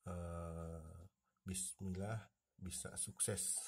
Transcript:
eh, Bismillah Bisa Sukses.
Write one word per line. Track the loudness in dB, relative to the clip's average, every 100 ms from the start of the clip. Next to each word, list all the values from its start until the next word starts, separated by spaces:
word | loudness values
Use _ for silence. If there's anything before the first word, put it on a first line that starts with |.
| -6
eh, | -2 -2 -2 -2 -2 -4 -6 -8 -12 -14 -18 _ _
Bismillah | -2 0 0 0 0 2 2 0 -2 _ _
Bisa | -8 -4 -2 -2
Sukses. | 0 -2 2 2 4 4 2